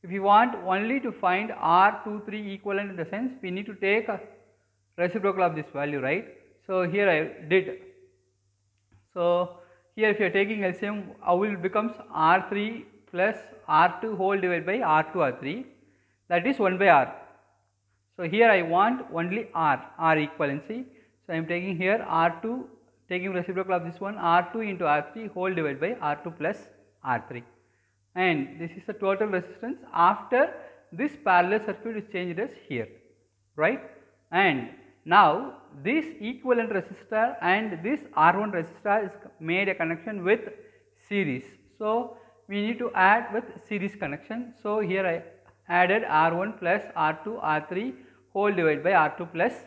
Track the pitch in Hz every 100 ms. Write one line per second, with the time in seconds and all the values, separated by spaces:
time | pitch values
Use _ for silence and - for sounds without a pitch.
0 | 175 190 196 208 240 220 180 190 220 269
1 | 240 - 185 185 220 - 160 175 202 208
2 | 220 208 208 214 208 196 202 196 202 180
3 | 160 202 254 - 185 185 208 196 196 214
4 | 220 202 - - _ _ _ _ _ -
5 | 175 214 196 190 175 156 147 143 147 143
6 | 131 170 - - _ _ - 185 175 196
7 | 202 156 160 - 156 185 - - - _
8 | _ _ _ _ _ _ _ _ _ _
9 | _ 180 175 175 180 - - _ _ -
10 | 220 208 190 196 202 214 190 180 208 208
11 | 185 - - 180 208 196 185 214 226 -
12 | - 165 160 190 190 202 214 233 - -
13 | _ 175 202 220 - - - 156 175 -
14 | 226 196 190 196 185 175 160 220 190 156
15 | - 185 143 123 135 208 262 _ _ _
16 | _ _ _ 175 175 180 190 185 196 147
17 | 127 - - _ _ _ _ _ _ _
18 | _ - 170 202 233 196 165 175 214 254
19 | - 165 175 208 226 165 156 135 - -
20 | 165 156 151 - 147 143 - 226 254 -
21 | _ _ - 165 160 175 185 170 185 220
22 | - 160 170 170 220 254 - - _ _
23 | _ 180 190 180 180 185 190 180 170 165
24 | 196 208 170 175 175 226 214 180 165 147
25 | 147 226 214 180 185 185 151 139 170 247
26 | 151 147 175 165 170 214 - _ _ _
27 | 135 120 - 123 120 _ _ _ _ _
28 | _ 180 185 156 135 - 165 180 - 208
29 | 196 196 214 185 - - 233 285 - 165
30 | 175 196 - 247 320 - - - _ 165
31 | 294 - 202 180 180 214 214 - 226 220
32 | 202 180 180 170 262 - - 127 107 -
33 | _ _ _ _ _ - 160 262 - -
34 | _ _ _ 175 196 135 113 - - _
35 | 156 190 170 175 269 - - 139 156 302
36 | 311 - 214 254 254 233 226 196 - 190
37 | - 220 240 - 175 196 220 165 190 294
38 | - - 160 190 214 180 165 - 208 208
39 | 196 - - _ 160 180 196 185 165 165
40 | - 202 175 233 - - - _ _ _
41 | _ 202 165 127 - - _ _ 214 226
42 | 240 - - _ - 202 208 240 247 185
43 | 190 220 233 208 247 - - 208 196 -
44 | 151 147 - 226 247 - 208 214 185 190
45 | 185 170 - - _ _ - 175 180 214
46 | - 156 165 170 202 220 170 208 - 170
47 | 156 156 208 226 156 156 151 180 247 254
48 | - _ _ 196 208 185 160 151 175 185
49 | 151 - 170 165 214 247